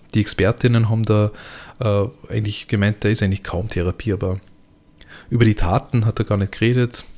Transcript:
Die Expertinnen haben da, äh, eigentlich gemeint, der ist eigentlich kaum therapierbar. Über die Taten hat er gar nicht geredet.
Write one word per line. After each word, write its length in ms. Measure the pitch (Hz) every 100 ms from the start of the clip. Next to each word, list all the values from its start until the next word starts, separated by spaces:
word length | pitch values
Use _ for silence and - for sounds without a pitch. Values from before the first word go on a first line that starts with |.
| -
Die 80 | -
Expertinnen 680 | 101 - 92 117 - 117 113
haben 140 | 113
da, 280 | 110 107 104 - - - - -
äh, 260 | 117 101 98 - -
eigentlich 380 | 117 104 101 -
gemeint, 360 | 107 101 107
der 80 | 104
ist 120 | 110
eigentlich 200 | 101 95
kaum 260 | - 87 104
therapierbar. 680 | - 87 90 110 92 95 95 - - _ _ _ _ - - -
Über 160 | 120 113
die 100 | 104
Taten 500 | 87 104 - 120 110
hat 140 | -
er 60 | 107
gar 120 | 104
nicht 140 | 98
geredet. 540 | - 113 123 120 - -